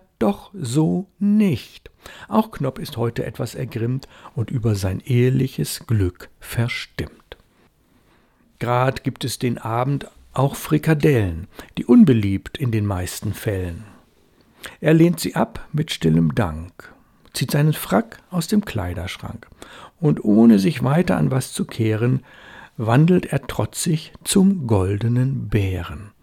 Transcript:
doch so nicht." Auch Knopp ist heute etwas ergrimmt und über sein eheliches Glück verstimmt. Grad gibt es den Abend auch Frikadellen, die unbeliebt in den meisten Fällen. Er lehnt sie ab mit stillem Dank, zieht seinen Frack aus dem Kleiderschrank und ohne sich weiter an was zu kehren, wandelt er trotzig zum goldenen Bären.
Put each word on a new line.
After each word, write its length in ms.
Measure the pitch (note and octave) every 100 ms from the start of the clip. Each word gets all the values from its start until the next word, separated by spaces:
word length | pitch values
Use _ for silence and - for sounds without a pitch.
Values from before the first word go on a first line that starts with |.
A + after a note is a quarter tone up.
| _ _
doch 320 | G#3+ G3 -
so 560 | G3+ B2+ C3+ E3 F3+ F#3+ _
nicht." 720 | G3+ G#3+ G3+ A#2+ - - - _ - - -
Auch 220 | A3 A3
Knopp 280 | - C3+ -
ist 160 | - A2+
heute 300 | A#2 A#2+ B2
etwas 300 | - B2 -
ergrimmt 520 | B2 A2 A#2 C3 - - - -
und 160 | A2
über 240 | B2 A2 G2+
sein 260 | F#2+ F#2+
eheliches 840 | - B2 B2+ C3 C3+ - C#3+ - -
Glück 420 | A2 F#2 - - _
verstimmt. 960 | - - A#2 - - - - - _ - _ _ _ _ _ _ _ _ _ _ _ _
Grad 440 | A#2 B2 C3 C3
gibt 220 | C3+ - B2
es 140 | -
den 180 | B2+ A#2
Abend 500 | A2 A#2 C3+ C#3 - _ _
auch 240 | - C#3 -
Frikadellen, 920 | - D3+ D#3+ D#3 D#3 B2+ F#2+ D#2+ - - - -
die 80 | -
unbeliebt 720 | B3 F3+ A2+ G2+ G2 - -
in 140 | B2+
den 140 | A2 G#2
meisten 480 | F#2 F2+ - G#2+
Fällen. 500 | - - F#2+ F2+ E2+ A2 - _ _ _ _ _ _ - -
Er 140 | D3+
lehnt 260 | D#3+ E3+ E3
sie 160 | - -
ab 320 | A#2 - -
mit 180 | D3+ D3+
stillem 440 | - D#2+ D#2+ E2 C#2
Dank, 580 | F2+ D#2 E2+ _ - - _ _ -
zieht 180 | - C3
seinen 220 | D3 D#3
Frack 480 | D3+ - G3 - - _
aus 180 | F3+ -
dem 160 | G#3
Kleiderschrank 840 | - A2 F2+ F2 F2 - - - - - - - - _
und 240 | D3+ -
ohne 360 | G#3+ G#3 A#3 G3+
sich 240 | F#3 B2
weiter 340 | B2+ D#3 F3+ -
an 140 | D3
was 200 | C3 -
zu 140 | - -
kehren, 580 | - A2 G#2+ A#2+ C3 - - - - - -
wandelt 480 | A2 B2+ D#3+ F3+ -
er 220 | C#3+ -
trotzig 680 | - A2 - - D#3 - -
zum 440 | - G3+ F#3+ F#3+ A#2+
goldenen 840 | G2+ F#2 G#2 A#2 B2 C3 B2 A2
Bären. 600 | A2 F#2+ F2+ F2 D2+ - _